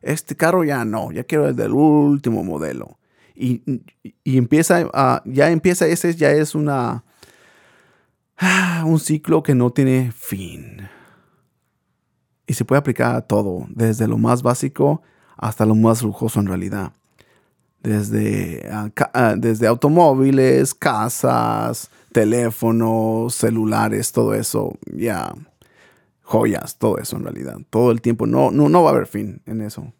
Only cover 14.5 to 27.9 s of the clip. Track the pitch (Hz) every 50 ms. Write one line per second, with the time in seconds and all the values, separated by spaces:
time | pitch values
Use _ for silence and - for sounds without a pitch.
14.5 | 123 127 - 135 143 - 139 143 147 160 _ _ _ _ _ _ _ - - 113
15.5 | 110 - 110 107 110 110 110 113 113 110 117 107 98 - 117 113 - 113 101 98
16.5 | 92 90 92 92 104 101 95 - _ _ _ _ _ _ _ _ _ _ _ _
17.5 | _ _ _ _ _ _ _ 117 107 104 104 101 110 107 107 104 104 101 95 87
18.5 | 85 62 - - - 107 104 107 - - - - _ 127 127 113 104 95 117 117
19.5 | 113 107 117 110 120 120 - 147 151 175 175 156 135 131 135 135 135 135 131 131
20.5 | 131 131 135 135 - _ - 147 123 107 107 117 - - - 127 123 120 113 113
21.5 | 113 110 113 117 117 - - - _ _ _ _ _ 123 110 107 113 120 120 113
22.5 | 110 - - 113 113 113 113 113 113 113 110 110 110 113 113 117 123 - - 113
23.5 | 113 113 110 107 107 107 107 107 107 104 110 - - - 117 110 107 107 110 -
24.5 | - 113 104 - - - - - - - 104 117 101 87 67 50 - - - _
25.5 | _ _ _ _ _ _ _ _ _ _ _ _ _ _ _ - - 113 117 113
26.5 | 98 - - - - _ - 113 101 - 110 - - - - - - - 65 67
27.5 | 55 50 - _ - 110 120 123